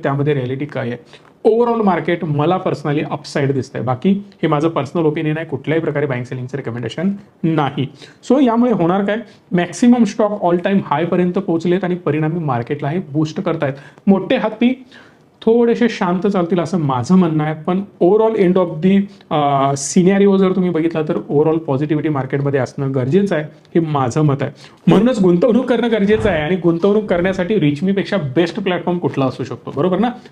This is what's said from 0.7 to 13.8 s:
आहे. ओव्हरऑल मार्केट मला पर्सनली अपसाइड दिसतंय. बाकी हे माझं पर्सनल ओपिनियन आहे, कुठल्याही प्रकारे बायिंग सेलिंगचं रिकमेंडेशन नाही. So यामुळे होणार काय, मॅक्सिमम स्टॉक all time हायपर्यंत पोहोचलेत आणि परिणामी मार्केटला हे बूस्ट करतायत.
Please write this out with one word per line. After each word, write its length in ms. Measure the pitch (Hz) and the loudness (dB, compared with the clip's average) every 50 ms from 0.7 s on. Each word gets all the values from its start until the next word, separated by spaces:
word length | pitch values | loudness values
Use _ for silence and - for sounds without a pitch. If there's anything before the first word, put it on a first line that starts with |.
| - 131 123 120 | -6 -6 -6 -6
आहे. 80 | 120 - - - - - - - - _ - | -8 -10 -14 -18 -20 -20 -20 -20 -6 _ 2
ओव्हरऑल 380 | 233 220 233 240 233 233 226 | 2 4 4 2 0 0 0
मार्केट 440 | 214 190 170 165 156 180 170 170 185 | 2 2 2 0 0 -2 -2 -2 -2
मला 320 | 156 147 143 147 170 185 | -2 -2 0 0 0 0
पर्सनली 440 | 185 - 170 - - - 151 143 151 147 - | 0 -2 -4 -4 -4 -4 -4 -2 -2 -4 -4
अपसाइड 400 | 139 143 - - - 156 139 135 | -8 -10 -8 -6 -4 -2 0 0
दिसतंय. 300 | 135 131 - - - 131 | -2 -2 -4 -6 -8 -6
बाकी 300 | 123 127 127 - - 190 | -4 -4 -4 0 0 0
हे 360 | 196 202 - - - - 160 | 0 -2 -4 -12 -8 -4 -2
माझं 220 | 160 151 143 160 165 | 0 0 0 0 0
पर्सनल 340 | 165 156 127 - - 175 156 | -2 -2 -4 -4 -2 -2 0
ओपिनियन 340 | 151 156 170 151 151 151 | 0 0 -2 -2 -4 -4
आहे, 80 | 160 165 | -4 -6
कुठल्याही 380 | - 135 - - 143 151 160 160 | -8 -8 -8 -4 -2 -2 -2 -2
प्रकारे 220 | 156 135 143 147 | -2 -2 -2 -2
बायिंग 200 | 135 123 123 123 | -2 -4 -6 -6
सेलिंगचं 320 | - 139 127 123 123 143 | -8 -10 -10 -10 -8 -8
रिकमेंडेशन 540 | 139 131 131 113 123 120 113 - - 175 196 202 - - - _ _ - | -8 -8 -8 -8 -8 -8 -8 -6 -4 -4 -4 -4 -6 -10 -20 _ _ -2
नाही. 440 | 160 160 156 143 131 - 147 131 - - - - - - _ - - | -2 0 0 0 -2 -2 -4 -6 -6 -8 -14 -20 -20 -20 _ 0 2
So 80 | 240 302 | 4 4
यामुळे 320 | 269 226 220 233 247 220 | 4 4 2 2 2 2
होणार 340 | 220 185 170 165 185 202 196 | 2 2 2 0 0 0 0
काय, 120 | 202 208 233 226 - - - _ - | -2 -4 -4 -6 -10 -18 -20 _ -2
मॅक्सिमम 520 | 180 175 175 175 - - 247 240 247 247 226 | -2 -2 -2 -2 -2 2 4 4 6 4 2
स्टॉक 420 | - - - 214 208 208 202 185 | 0 0 0 0 0 0 -2 0
all 160 | 175 175 180 175 | 0 0 0 0
time 140 | 196 202 196 - | 0 0 0 0
हायपर्यंत 480 | - 147 151 175 175 185 175 180 180 175 | 0 -2 -2 -2 0 0 0 0 0 0
पोहोचलेत 500 | 196 196 - 165 165 165 180 175 190 185 | -2 -2 -2 -2 0 0 0 0 0 0
आणि 120 | 175 180 | -2 -4
परिणामी 440 | 175 - 151 143 156 156 160 175 175 | -2 -2 -2 0 0 0 -2 -2 -2
मार्केटला 500 | 156 139 123 117 117 - 147 139 143 139 | -2 -2 -2 -2 -4 -4 -6 -4 -4 -4
हे 100 | 165 190 | -4 -4
बूस्ट 420 | 170 147 135 156 156 156 - 196 | -6 -4 -2 -2 -2 -2 -4 -4
करतायत. 320 | 196 170 214 - 147 135 135 - | -4 -4 -2 -2 -2 -4 -4 -6